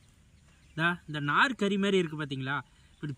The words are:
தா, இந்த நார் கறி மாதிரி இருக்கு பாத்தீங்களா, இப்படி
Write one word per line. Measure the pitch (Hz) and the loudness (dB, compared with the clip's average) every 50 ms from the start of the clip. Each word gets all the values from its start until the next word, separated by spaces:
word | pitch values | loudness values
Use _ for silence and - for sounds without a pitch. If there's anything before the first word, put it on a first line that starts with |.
| _ _ _ _ _ _ - - _ _ _ _ _ - - | _ _ _ _ _ _ -20 -20 _ _ _ _ _ -12 -4
தா, | 156 165 175 175 170 - - | 0 0 0 0 -2 -6 -8
இந்த | 151 151 143 147 | -8 -4 -2 2
நார் | 151 190 254 277 226 - | 4 4 4 4 2 0
கறி | 202 196 208 196 | 0 0 0 0
மாதிரி | 196 202 196 185 | 2 2 4 2
இருக்கு | 170 156 156 151 | 2 0 -4 -6
பாத்தீங்களா, | 151 139 143 131 131 135 143 135 - _ _ - - - | -6 -6 -6 -6 -4 -4 -4 -6 -6 _ _ -20 -20 -20
இப்படி | _ - 156 147 131 | _ -10 -8 -8 -6